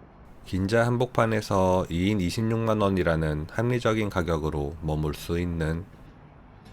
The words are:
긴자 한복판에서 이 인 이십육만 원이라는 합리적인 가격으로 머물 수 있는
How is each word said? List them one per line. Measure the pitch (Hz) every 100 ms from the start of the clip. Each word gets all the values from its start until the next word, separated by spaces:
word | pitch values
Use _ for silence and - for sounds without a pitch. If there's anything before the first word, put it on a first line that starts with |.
| - - - -
긴자 | - 92 98 117
한복판에서 | 120 123 123 - 113 110 - 98 92 92 87
이 | 82 95
인 | 107
이십육만 | 87 98 113 113 113 107
원이라는 | 101 95 87 80 78 76 80
합리적인 | - 120 123 117 110 104
가격으로 | 95 85 82 76 76 71 80
머물 | 80 76 76
수 | 71 - 85
있는 | 87 85 78 82 98 - - - - - - - -